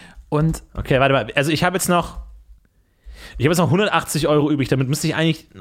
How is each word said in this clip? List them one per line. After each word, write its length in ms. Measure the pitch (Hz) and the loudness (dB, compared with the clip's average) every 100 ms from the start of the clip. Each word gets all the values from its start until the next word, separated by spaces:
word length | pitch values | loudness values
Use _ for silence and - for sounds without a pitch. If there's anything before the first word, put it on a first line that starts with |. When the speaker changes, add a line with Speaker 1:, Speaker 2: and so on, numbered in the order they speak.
| - - - | -20 -20 -6
Speaker 1:
Und 340 | 147 160 160 - | 0 0 -2 -8
Speaker 2:
Okay, 260 | - - 135 | -10 -2 2
warte 120 | 135 | 4
mal, 200 | 135 113 | 2 0
also 160 | 131 143 | -2 0
ich 140 | 156 | 0
hab 100 | 180 | 0
jetzt 140 | 180 - | 0 0
noch, 320 | 175 165 - - - - - _ _ _ _ - - - - | 0 0 -10 -16 -20 -20 -20 _ _ _ _ -20 -20 -16 -2
ich 60 | 135 | 0
hab 40 | |
jetzt 80 | 180 | 2
noch 120 | 165 | 2
hundertachtzig 580 | 170 208 170 - 160 147 | 2 2 0 -2 -2 2
Euro 220 | 151 143 | 2 2
übrig, 180 | 151 127 | 0 0
damit 200 | 135 131 | 0 0
müsste 200 | 151 160 | -2 -2
ich 80 | 151 | 0
eigentlich 320 | 165 156 - 92 | 0 -2 -8 -12